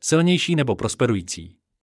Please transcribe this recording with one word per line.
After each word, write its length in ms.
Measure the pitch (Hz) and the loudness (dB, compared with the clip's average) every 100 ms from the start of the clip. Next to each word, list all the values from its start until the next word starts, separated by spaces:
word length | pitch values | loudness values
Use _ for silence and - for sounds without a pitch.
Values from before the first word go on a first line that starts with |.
silnější 540 | - 160 175 180 - 165 | -2 2 4 2 2 0
nebo 200 | 123 98 | 0 -2
prosperující. 800 | 110 - 123 101 87 - 82 - _ _ | -4 -2 0 0 -4 -12 -14 -20 _ _